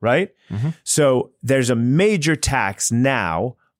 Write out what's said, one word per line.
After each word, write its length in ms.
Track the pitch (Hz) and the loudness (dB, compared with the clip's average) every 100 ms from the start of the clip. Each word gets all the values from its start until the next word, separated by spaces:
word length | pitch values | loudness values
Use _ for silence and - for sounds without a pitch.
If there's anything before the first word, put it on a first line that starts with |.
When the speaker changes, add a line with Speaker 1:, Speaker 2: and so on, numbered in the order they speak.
Speaker 1:
right? 280 | 113 143 202 _ - | -2 0 -2 _ -12
Speaker 2:
Mm-hmm. 200 | 104 143 - | -6 -6 -6
Speaker 1:
So 480 | - - 143 127 - _ | -4 2 2 2 -2 _
there's 280 | 120 135 123 | -2 0 2
a 60 | 117 | 0
major 600 | 120 147 208 202 151 156 | 2 2 2 2 0 -2
tax 560 | - 135 98 107 - | -2 0 -2 -4 -4
now 640 | 117 131 127 90 82 120 - _ | 0 0 0 -2 -2 -4 -8 _